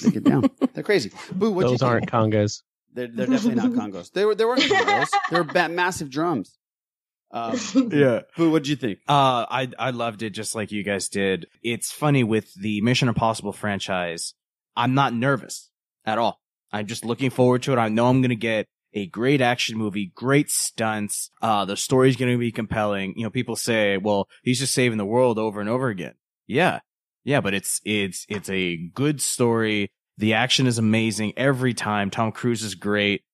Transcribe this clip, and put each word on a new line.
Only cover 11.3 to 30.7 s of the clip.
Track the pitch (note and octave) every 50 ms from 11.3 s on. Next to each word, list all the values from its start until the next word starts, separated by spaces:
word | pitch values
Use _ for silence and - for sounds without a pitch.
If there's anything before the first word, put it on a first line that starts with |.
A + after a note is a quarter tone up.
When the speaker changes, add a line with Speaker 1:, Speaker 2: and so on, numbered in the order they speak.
| F#2+ E2+ D#2+ - _ _ -
Speaker 5:
It's | A#2 A#2 G#2 - -
funny | - - D3+ D3+ C#3+ C3+ A#2+
with | G#2 A2 G#2+ - - -
the | F#2 G2 G#2+ G#2+ G#2
Mission | G#2 A#2+ B2+ - C3+
Impossible | A#2+ A2 - A#2 A2+ A2 - G2 G2+ F#2+
franchise, | - - G#2 G2+ G2 - - F#2+ F2+ F2 E2+ E2 E2+ - - - _ _ _ _ _ _ _ -
I'm | A2+ A#2+ B2+ C3
not | C#3 C#3 C3 A#2+
nervous | A2+ B2 C#3 C#3 G#2 - - - - - _ _ _ _ _ _ _ -
at | A2+ G#2+
all. | A2+ A#2 G2+ - _ _ _ _ _ _ _ -
I'm | G#2+ G#2+
just | G2+ A#2 - -
looking | A2+ A#2 G#2 C3 B2
forward | - - B2+ B2 B2 A#2+ -
to | C#3+ C3+
it. |
I | A#2+ A#2 G#2+
know | G#2+ A2+ A#2+
I'm | B2 B2+ C3
gonna | B2+ B2+ B2
get | G#2+ A2+ A2+ A2 G#2+ G2 _ _ _ _ _ -
a | G#2+ G2
great | E2+ - G2 A#2+ C3 D3 C3
action | B2 A#2+ B2 A#2+ - - A2+
movie, | A2 G#2+ G#2 F#2 G#2 G2+ F2 -
great | - A2+ B2+ C#3 D3 D3 -
stunts. | - - - - - - A2+ A2 A2 G#2+ G#2 G2+ - - - - _ -
Uh, | - A2+ G#2+ G2+ G2
the | F#2 G2+
story's | - - - C3 C3 B2+ C3+ B2+
gonna | A2+ B2+ B2 B2
be | A#2+ A#2+ A#2
compelling. | A2 A#2 A2+ - - A2+ G#2+ G#2 G2+ G2 G2 F#2+ -
You | A2 A2+
know, | G#2
people | - B2 A#2 - A2+
say, | - - B2 A2+ A2 G#2 G2+ G2
"Well, | F#2+ F#2+ G#2 G#2 G2 F#2+ _ - - -
he's | B2 B2+ A#2+
just | C3+ B2 -
saving | C#3 B2+ B2 A2+
the | G#2+ G2+
world | G2 A2+ B2 C3 B2 A2 A2
over | A2 A2 G2+ G#2
and | G2+ G#2+
over | A#2+ B2+ C3+
again." | B2 G2+ F2+ D2+ A#1+ - _ _ _ _ _ _
Yeah. | - G2+ C#3+ F3+ D#3 D2+ - - _ _ _ _ _ _ _ -
Yeah, | C3 C#3+ C3+
but | F#2+ G2 G2+
it's, | G2 - - - - -
it's, | G2+ G#2+ G#2 G2 F#2+ F2+ - - -
it's | G#2 G2+ - -
a | F#2+ F#2+ F#2 F2 E2+ E2 F2 E2+ -
good | - C#3 D3+ D3+ B2+
story. | - - - - B2 A#2 A2+ A2+ A2 A2 G#2+ G#2 G2+ - _ _ _ _ _
The | - G#2+ A2 A2
action | A2 B2 C3 - - C3
is | B2+